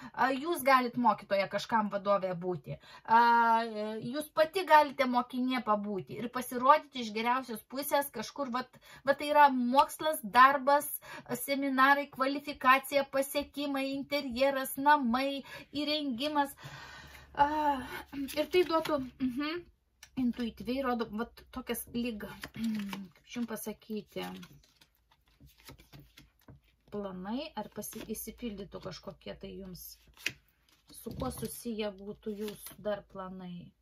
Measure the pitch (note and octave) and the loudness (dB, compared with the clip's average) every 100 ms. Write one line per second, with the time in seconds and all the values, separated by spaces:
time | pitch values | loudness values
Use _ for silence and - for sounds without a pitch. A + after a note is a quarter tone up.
0 | B3 - B3 C4+ D#4+ E4 C4 C4 B3 B3 | -14 -2 0 0 -2 0 4 4 2 2
1 | A#3+ G3+ - G3 F#3 G3+ - A3+ G#3 G3+ | 2 2 -2 -2 0 -4 0 0 0 -4
2 | G3 G3+ F#3 F3 F3+ F3+ C#3+ - - - | 0 0 0 -4 -4 -6 -8 -14 -14 -18
3 | - A3+ A#3 A#3 A#3 A3+ A#3 G#3+ G#3+ A3 | 2 6 6 6 4 2 0 -6 -6 -6
4 | A#3+ C#4+ D4 - D#4 F#4+ D#4+ D#4 C#4+ - | -6 -8 -4 0 2 2 8 8 8 2
5 | B3+ B3 B3 B3+ B3+ B3+ A3+ G#3 G#3 G3 | 0 2 -2 -4 -2 -2 0 0 0 -6
6 | - - A#3 B3+ B3 B3 C4 D4+ D4+ B3+ | -8 -10 -8 -6 -6 2 8 6 6 -8
7 | A3+ G#3 A#3 B3+ B3 A3 - B3+ D4 C#4+ | -6 -2 0 0 -2 -10 -8 -8 0 0
8 | C#4+ A3+ G#3+ - C#4 B3 B3 - - - | 0 -6 -10 -8 -4 -4 -6 -16 -20 -6
9 | C4+ C#4 D4 D4 C#4+ B3+ A#3+ C4+ D4+ - | -2 0 4 8 8 8 4 4 4 2
10 | D#4 D#4 G#3 A#3+ C4+ C#4+ B3+ C#4+ C#4+ - | -2 -2 2 8 8 8 4 4 2 -10
11 | - - - B3 - C4+ C#4 C4 C4+ C#4+ | -12 -16 -8 -8 -2 -2 0 6 6 6
12 | C#4+ - C4 C#4+ C#4+ C#4 C4 C4 C4+ C#4+ | 2 -2 -2 -2 -8 0 4 4 4 -2
13 | C#4 C4+ C4+ C#4+ D4 C#4 C#4+ C4+ C4+ C#4 | 0 -2 -2 -4 -6 -6 -4 -2 -4 -6
14 | C4+ C#4+ C#4 A#3 C4+ C4+ C4 - C#4+ D4+ | -4 -4 -4 2 2 2 -4 0 4 4
15 | A#3+ B3 C#4 C#4 - - - C#4 D4 D4+ | 4 0 0 -4 -10 -16 -10 -6 -2 -2
16 | C#4+ A3+ D4 D4+ C#4+ - - - - - | -4 -4 -2 0 -2 -6 -16 -16 -18 -18
17 | - - - - C#4+ D4+ D4 C#4 B3+ - | -20 -20 -12 0 2 4 0 0 -6 -12
18 | - C#4 C4+ D4 D4 F4+ F4 D#4+ D#4+ D4 | -10 -10 -6 -4 2 2 4 2 0 -2
19 | B3+ - B3+ B3 D4 F4 E4+ _ _ _ | -4 -4 -4 -2 -4 -6 -10 _ _ _
20 | - - B3 A3+ A#3 - G3+ C4 C4 A#3+ | -10 -2 -2 0 -6 -6 -4 -2 0 -2
21 | A3 G#3 A#3 - - B3+ B3 A#3 - A#3+ | -4 -6 -8 -10 -16 -14 -8 -8 -6 -6
22 | A#3+ G#3+ G3+ G3 - A3 A3+ G#3+ G3+ G3 | -6 -6 -12 -12 -14 -6 -4 -4 -6 -10
23 | F#3 _ - B3 A#3 G#3+ G#3+ G#3 - G#3+ | -14 _ -12 -8 -6 -6 -8 -12 -10 -10
24 | - F#3+ F3+ F#3 F3 C#3+ _ _ _ _ | -10 -10 -10 -12 -18 -20 _ _ _ _
25 | _ _ _ _ - _ - - _ - | _ _ _ _ -20 _ -20 -20 _ -20
26 | - - - _ - - _ _ _ G#3 | -20 -20 -20 _ -20 -20 _ _ _ -8
27 | G3 F#3 F#3 B3 D#4 - G#3 - G#3 A3 | -8 -8 -6 -6 -8 -10 -10 -10 -12 -12
28 | - A3 - - A#3+ G3 F#3+ F#3 F#3 - | -10 -10 -10 -10 -10 -10 -12 -12 -12 -12
29 | - - G3+ F#3+ G3 F#3 F#3+ F3 - - | -14 -14 -14 -12 -12 -12 -14 -14 -16 -20
30 | _ - - - _ _ _ _ _ - | _ -10 -10 -10 _ _ _ _ _ -16
31 | A3 - C4 B3 A3+ - A#3+ G#3+ G#3 G3 | -12 -6 -6 -6 -10 -10 -10 -6 -6 -8
32 | G3+ G3+ A3 G3+ G#3+ F#3 - - G3 G3+ | -14 -10 -10 -8 -8 -10 -18 -10 -6 -6
33 | - F#3+ F#3 F#3 F3+ F3 - _ | -10 -14 -12 -12 -14 -14 -16 _